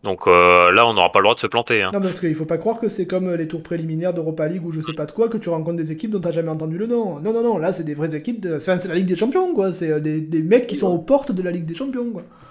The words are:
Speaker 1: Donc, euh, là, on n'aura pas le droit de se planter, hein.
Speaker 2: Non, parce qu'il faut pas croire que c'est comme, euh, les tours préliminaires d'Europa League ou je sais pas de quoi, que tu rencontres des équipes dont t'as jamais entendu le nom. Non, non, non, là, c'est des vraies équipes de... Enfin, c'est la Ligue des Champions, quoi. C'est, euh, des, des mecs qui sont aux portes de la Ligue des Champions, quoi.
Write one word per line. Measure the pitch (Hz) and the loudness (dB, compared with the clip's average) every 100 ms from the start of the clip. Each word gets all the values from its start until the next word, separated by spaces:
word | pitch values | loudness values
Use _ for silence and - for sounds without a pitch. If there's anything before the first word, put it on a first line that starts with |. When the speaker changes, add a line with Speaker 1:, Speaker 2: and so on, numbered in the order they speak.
Speaker 1:
Donc, | 101 92 - | -4 -2 6
euh, | 87 90 90 90 | 8 8 8 8
là, | 95 117 | 8 6
on | |
n'aura | 107 90 | 4 4
pas | 101 | 4
le | |
droit | 98 123 | 4 2
de | |
se | 110 | 0
planter, | 117 117 117 | -2 0 0
hein. | 95 | 0
Speaker 2:
Non, | 196 | -2
parce | 190 - | -2 -2
qu'il | 175 156 | -2 -2
faut | 160 | -2
pas | 165 | -2
croire | 165 226 | -2 -2
que | 220 | -4
c'est | 208 180 | -4 -4
comme, | 185 185 | -2 -2
euh, | 170 | -2
les | 160 | -4
tours | 165 | -8
préliminaires | 156 170 160 160 180 | -6 -6 -4 -4 -4
d'Europa | 175 160 156 156 | -2 -4 -4 -4
League | 180 170 | -4 -6
ou | |
je | 156 | -8
sais | 156 | -8
pas | 160 151 | -8 -8
de | |
quoi, | - 226 | -2 -2
que | 226 | -2
tu | 196 | -4
rencontres | 165 160 170 | -4 -4 -4
des | 160 | -6
équipes | 156 220 | -6 -4
dont | 208 | -4
t'as | 175 | -2
jamais | 160 165 | -2 -4
entendu | 160 160 165 | -4 -6 -6
le | 220 | -2
nom. | 240 214 147 | -2 -2 -4
Non, | 175 | -4
non, | 226 | -2
non, | 233 202 | 0 0
là, | 160 | 0
c'est | 170 | -2
des | 151 147 | -6 -4
vraies | 160 151 | -4 -4
équipes | 151 233 | -6 -6
de... | 190 156 | -4 -4
Enfin, | - 180 | 0 -2
c'est | 180 | 0
la | 170 | -2
Ligue | 185 | 0
des | 175 | 0
Champions, | 226 359 370 | 2 2 0
quoi. | 285 190 | 2 0
C'est, | 175 165 | 0 0
euh, | 156 | 0
des, | 151 156 | 0 -2
des | 156 165 | -2 -2
mecs | 160 240 247 | 4 4 4
qui | - | -2
sont | 196 | 0
aux | 175 | 0
portes | - 277 277 | 2 0 2
de | 190 | -4
la | 180 | -2
Ligue | 175 165 | -4 -6
des | 165 | -6
Champions, | 269 254 240 | -6 -6 -6
quoi. | 202 - _ - | -8 -14 _ -14